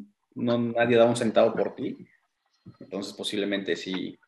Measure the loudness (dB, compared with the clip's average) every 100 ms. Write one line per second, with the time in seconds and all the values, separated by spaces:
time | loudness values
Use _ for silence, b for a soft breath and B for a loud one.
0 | -8 _ _ -6 -2 0 0 0 4 6
1 | 6 4 2 4 4 2 -4 -4 -8 -10
2 | -16 _ _ _ _ _ -20 -20 -12 -10
3 | -10 -10 -6 -4 -2 -4 -4 -4 -4 -8
4 | -8 -12